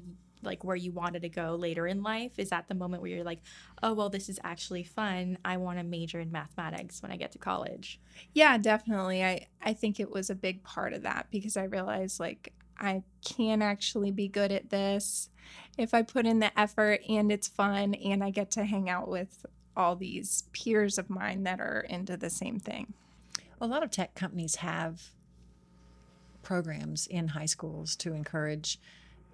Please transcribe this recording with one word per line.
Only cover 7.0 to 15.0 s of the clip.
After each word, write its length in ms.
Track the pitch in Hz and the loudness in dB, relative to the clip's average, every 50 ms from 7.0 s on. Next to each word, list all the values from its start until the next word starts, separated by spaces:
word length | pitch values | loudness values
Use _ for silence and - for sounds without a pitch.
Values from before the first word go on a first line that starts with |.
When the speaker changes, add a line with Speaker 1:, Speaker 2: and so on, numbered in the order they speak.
Speaker 1:
when 100 | - - | -10 -8
I 60 | - | -6
get 140 | 180 - - - | -6 -6 -8 -8
to 40 | - | -6
college"? 600 | - 185 - - - - - - - - - - - - - - - - - | -4 -2 -2 -2 -2 -4 -6 -8 -10 -12 -14 -14 -18 -20 -20 -20 -10 2 6
Speaker 2:
Yeah, 240 | 294 302 294 254 | 8 10 10 8
definitely. 640 | 226 202 220 214 220 - 226 214 196 190 185 185 185 185 | 8 6 4 4 4 4 0 0 2 2 2 2 2 4
I, 220 | 185 185 - - - _ - | 4 2 0 -4 -8 _ -4
I 120 | - 226 220 | -2 -2 0
think 260 | - - 214 202 - | 2 2 0 2 0
it 100 | 202 - | -2 -2
was 180 | - 190 190 - | -2 -4 -2 -2
a 60 | 196 | -2
big 280 | 190 190 185 185 190 - | -2 0 -2 -2 -2 -8
part 300 | - - - - - - | -10 -6 -4 -4 -4 -4
of 80 | - | -4
that 260 | - - - - - - | -2 -2 -2 -2 -4 -4
because 260 | - 202 196 214 - | -4 -4 -2 -2 -2
I 60 | 202 190 | -2 -2
realized, 560 | 190 208 190 185 196 - 190 190 190 - - | -2 -2 -2 -2 0 0 0 -2 -2 -2 -4
like, 340 | 170 175 - - - - - - - - - - | -4 -6 -6 -8 -14 -20 -20 -20 -20 -18 -10 -4
I 240 | 202 196 190 190 190 - - - - | -2 0 0 -2 -4 -8 -12 -10 -10
can 360 | - - - 226 220 220 214 214 | -6 -2 0 2 4 4 4 4
actually 480 | 208 202 202 - - - 214 202 202 | 2 2 0 -2 -2 0 0 0 2
be 160 | 196 202 202 | 2 0 0
good 240 | 196 196 208 202 196 | 0 2 2 2 4
at 180 | 196 190 - - | 2 0 0 0
this 600 | 202 196 196 196 196 202 | 0 2 2 2 2 0